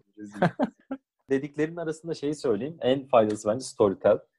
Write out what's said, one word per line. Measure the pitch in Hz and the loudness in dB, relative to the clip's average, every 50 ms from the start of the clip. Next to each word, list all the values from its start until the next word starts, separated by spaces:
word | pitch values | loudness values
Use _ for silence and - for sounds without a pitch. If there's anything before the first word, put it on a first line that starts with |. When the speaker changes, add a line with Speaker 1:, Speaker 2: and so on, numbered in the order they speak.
| _ _ _ | _ _ _
Speaker 1:
rezil. | 107 104 101 101 208 185 165 - - 285 - _ _ _ | -18 -18 -12 -4 -2 -2 -2 0 -2 -6 -6 _ _ _
Speaker 2:
<laughs> | - 269 - _ _ _ _ _ - | -14 -14 -14 _ _ _ _ _ -4
Speaker 1:
Dediklerin | 135 135 143 147 147 151 156 160 170 | -4 -4 -4 -6 -6 -6 -6 -4 -4
arasında | 170 165 160 156 - - 165 151 | -8 -8 -8 -8 -8 -8 -10 -10
şeyi | - 143 147 156 | -6 -6 -6 -6
söyleyeyim. | - - 131 107 101 127 156 170 - | -4 -2 -2 -2 -2 -2 -8 -8 -2
En | 113 123 135 143 131 | 0 0 0 0 0
faydası | - 127 117 110 107 107 104 - 104 | 4 4 4 4 4 0 -2 -2 -2
bence | 110 131 131 | -2 -2 -6
Storytel. | - - - 110 98 92 - - 104 110 - - _ _ | -8 0 2 2 2 2 2 4 4 4 2 0 _ _